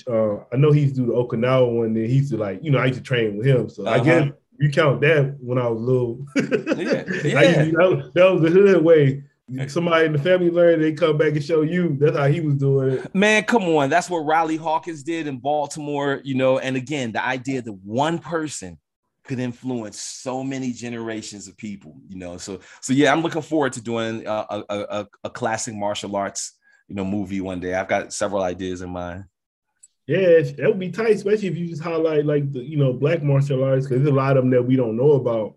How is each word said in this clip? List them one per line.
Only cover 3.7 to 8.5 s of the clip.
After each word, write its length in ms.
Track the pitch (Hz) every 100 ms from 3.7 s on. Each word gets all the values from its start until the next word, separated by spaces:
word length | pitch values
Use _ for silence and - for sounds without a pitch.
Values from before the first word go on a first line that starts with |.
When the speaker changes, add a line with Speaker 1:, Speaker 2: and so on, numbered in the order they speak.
| - 98
Speaker 1:
I 120 | 113
Speaker 2:
Uh-huh. 60 |
Speaker 1:
guess 280 | 127 165 143 - _ -
you 120 | 151
count 300 | 143 156 117
that 340 | 143 160 139 -
when 200 | 123 127
I 80 | 120
was 120 | 110
little. 460 | 120 127 120 117 143
<laughs> 40 | -
Speaker 2:
Yeah, 680 | - 240 - - 330 - - 185 147 -
Speaker 1:
I 40 |
used 160 | 180 160
to, 60 | 156
Speaker 2:
yeah. 60 | 165
Speaker 1:
that 120 | 185
was, 200 | - - 170
that 160 | 185
was 100 | 180
the 80 |
hood 340 | 160